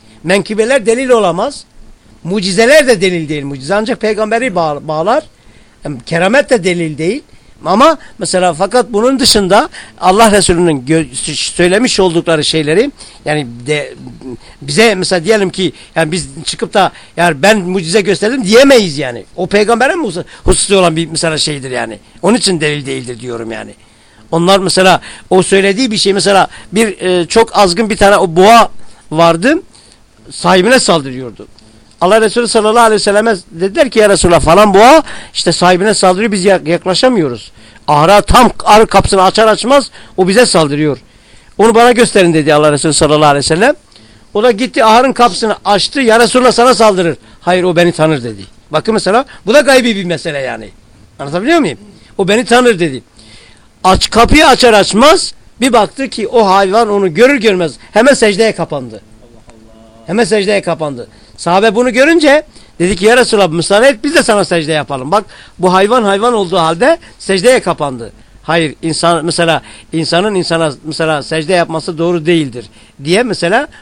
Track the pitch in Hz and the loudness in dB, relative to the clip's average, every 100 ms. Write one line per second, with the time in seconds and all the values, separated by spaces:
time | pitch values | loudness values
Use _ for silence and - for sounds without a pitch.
0 | _ - 160 196 - 214 220 269 214 233 | _ -12 -2 -2 -2 -2 -2 0 0 -2
1 | 262 233 190 170 254 - - - - - | 0 0 0 -2 -6 -8 -18 -20 -20 -20
2 | _ _ 160 208 185 185 240 311 262 208 | _ _ -8 -6 -2 0 2 4 2 0
3 | 185 175 151 151 139 139 135 202 220 233 | -2 -4 -6 -8 -10 -12 -6 -4 -4 -4
4 | 214 214 214 233 262 180 160 147 151 156 | -4 -4 -4 -4 -4 -2 -4 -6 -6 -4
5 | 185 277 302 _ _ - _ _ - 131 | -2 -2 -4 _ _ -20 _ _ -14 -14
6 | - 165 190 262 294 247 175 175 160 147 | -8 -2 0 0 0 0 0 -4 -6 -6
7 | 160 262 - - _ - 156 196 277 - | -6 -6 -10 -20 _ -10 -2 2 2 2
8 | - - 180 185 180 151 190 247 240 208 | -6 -12 -6 -2 -2 -2 -2 0 -2 -2
9 | 240 269 254 208 185 202 320 - - - | 0 0 0 0 2 2 0 -6 -20 -4
10 | 185 196 226 202 180 170 175 143 123 165 | 0 4 4 4 2 0 0 0 -2 -2
11 | 143 131 - 143 - - 175 196 240 - | -2 -8 -10 -8 -6 -2 0 2 0 0
12 | 185 165 170 156 143 160 147 170 277 - | 0 0 -2 -2 -2 -2 0 0 -2 -6
13 | - - 147 151 127 120 123 151 135 127 | -20 -14 -6 -6 -6 -10 -8 -6 -8 -14
14 | 127 120 131 117 - - 135 147 226 185 | -20 -18 -16 -18 -20 -16 -6 0 2 0
15 | 180 185 160 220 190 - 185 - - - | -2 -2 0 0 -2 -4 -6 -6 -8 -4
16 | 160 175 135 139 - - - 214 170 - | -4 -4 -8 -12 -12 -8 -4 0 -2 -4
17 | - - 170 143 190 220 180 190 160 208 | -12 -4 -2 0 0 0 -2 -6 -2 -2
18 | 196 190 208 277 190 226 277 262 190 139 | -2 -2 -2 -4 2 4 6 4 2 -4
19 | 131 117 - - 175 202 214 233 269 359 | -8 -10 -14 -10 -2 0 0 0 0 -2
20 | 254 165 - - - 190 - 196 175 160 | -6 -8 -12 -6 -2 0 2 2 2 0
21 | 165 160 165 156 - 143 131 123 113 104 | -4 -6 -4 -4 -6 -6 -8 -8 -8 -10
22 | - - 175 240 - 170 151 147 135 131 | -18 -4 0 0 0 -2 -2 -4 -6 -10
23 | 120 117 123 117 113 110 107 - _ _ | -10 -12 -10 -10 -10 -12 -14 -20 _ _
24 | _ _ - 165 175 196 190 - 185 160 | _ _ -6 -2 2 2 0 0 2 0
25 | - - - 185 175 196 196 196 262 208 | -2 -20 -2 0 2 0 0 -2 -2 -2
26 | 202 190 175 196 160 - - 190 220 185 | -2 -2 0 2 0 -4 -6 -2 -2 -2
27 | 185 180 165 - - 180 196 170 220 180 | -2 -2 0 0 0 2 0 0 -4 0
28 | 202 196 180 160 196 233 208 - - - | 2 2 2 2 6 6 4 -2 -16 -20
29 | - 156 170 165 233 320 - - _ _ | -6 0 2 2 0 -2 -6 -20 _ _
30 | _ _ - - 175 185 190 254 - 165 | _ _ -20 -6 0 2 2 2 2 -2
31 | 135 127 127 101 107 - - _ _ _ | -4 -10 -14 -16 -20 -20 -20 _ _ _
32 | 180 220 220 240 233 226 214 233 226 214 | 0 2 2 0 -2 0 0 2 2 2
33 | 208 202 226 190 - 165 190 233 269 175 | 0 0 0 -2 -6 -8 -4 -2 0 2
34 | 208 196 180 165 156 175 214 190 233 311 | 2 2 2 2 4 4 4 6 6 6
35 | - - - - 180 170 180 185 208 196 | 2 -6 -12 -6 -4 0 2 2 0 0
36 | 185 180 226 196 190 185 147 170 185 175 | 0 0 -2 0 0 0 0 -4 -2 0
37 | 262 233 147 117 - - - - - 147 | 0 0 -2 -6 -14 -20 -20 -12 -2 2
38 | 160 202 - 233 233 - - 214 226 196 | 4 4 4 4 2 0 2 4 4 2
39 | - 196 185 214 220 208 208 277 - - | 2 2 2 2 2 0 0 0 0 -8
40 | - - 190 196 247 180 151 147 151 123 | -10 -2 0 2 2 2 0 0 -2 -4
41 | - _ _ - _ - 220 226 240 233 | -10 _ _ -20 _ 0 2 4 4 4
42 | 233 208 175 160 147 151 151 147 160 147 | 2 2 2 2 2 2 2 0 -2 0
43 | 156 151 151 143 - 160 240 - _ _ | 2 4 4 2 0 0 0 -2 _ _
44 | _ - - 202 247 202 247 - 220 226 | _ -20 -8 -2 0 0 -2 0 2 4
45 | 262 240 240 - 220 - 190 202 - 285 | 2 2 0 0 -4 -4 -2 -2 -2 -2
46 | 240 226 233 254 247 240 247 233 220 190 | 2 2 2 2 2 2 2 4 2 2
47 | 170 135 - - - 185 180 170 175 165 | -2 -4 -12 -10 -2 -2 0 0 0 0
48 | 156 147 117 104 95 _ _ 151 214 220 | 0 -2 -6 -12 -18 _ _ -6 -2 -2
49 | 185 220 285 - 185 269 262 262 233 196 | 0 -2 -2 -8 -2 0 2 2 0 -2
50 | 175 156 170 143 127 113 107 - _ _ | -6 -6 -6 -8 -8 -10 -14 -20 _ _
51 | - - 139 170 240 339 208 190 208 - | -20 -14 -8 -6 0 0 0 -6 -14 -20
52 | - - 190 214 226 240 247 190 165 127 | -14 -6 -2 -2 2 2 4 2 -2 -6
53 | - _ - - - - _ _ 185 185 | -14 _ -20 -20 -20 -20 _ _ 0 0
54 | - - 233 302 311 247 247 208 190 208 | 0 2 4 4 4 4 4 4 2 2
55 | 285 339 - - - - 254 226 196 - | 4 4 0 -12 -20 -4 0 2 0 -4
56 | 269 - 202 240 202 190 190 208 226 202 | -10 -8 -2 0 2 2 2 0 0 0
57 | 190 156 254 285 214 185 165 - - 208 | -2 2 2 2 0 0 -2 -8 -4 2
58 | 254 262 220 196 226 - 160 147 123 107 | 2 4 2 2 -2 -2 -6 -8 -10 -16
59 | - - 120 - - - - - - - | -20 -20 -20 -20 -20 -20 -20 -20 -20 -20
60 | - 202 196 214 196 202 175 160 151 123 | -6 -2 0 0 0 -2 -4 -6 -6 -10
61 | 107 - - - 175 185 220 208 254 202 | -14 -20 -20 -10 -2 2 2 2 0 2
62 | 285 339 302 294 311 - - - 180 190 | 2 4 4 2 0 -12 -20 -6 -4 0
63 | 208 254 233 214 185 165 156 202 269 220 | 2 2 2 2 0 -2 0 2 2 0
64 | 285 320 - 208 175 170 151 156 139 135 | -2 0 0 0 0 -4 -2 -4 -4 -8
65 | 135 202 196 - - - 180 185 202 254 | -4 -4 -4 -12 -20 -4 0 2 2 2
66 | 208 196 240 226 180 185 160 165 254 339 | 0 0 0 -2 -2 0 0 0 0 0
67 | - - - 196 220 254 185 160 147 127 | -4 -12 -4 0 2 2 0 -4 -6 -8
68 | 110 - - - - 170 156 - 165 151 | -14 -18 -20 -14 -4 -2 -2 -4 -8 -2
69 | 170 170 165 160 165 147 - - - 160 | 0 0 -2 -2 -2 -2 -6 -18 -10 -6
70 | 151 170 214 190 160 165 160 120 151 151 | -4 -2 -2 -2 -2 -2 -4 -6 -10 -6
71 | 160 151 127 160 151 180 160 160 170 156 | -4 -4 -6 -6 -2 -2 -2 -4 -8 -4
72 | 165 175 156 170 139 120 110 - - - | -4 -2 0 0 -2 -8 -16 -20 -20 -12
73 | 143 190 247 190 170 220 302 - | -2 -2 -2 -4 -2 -2 -4 -10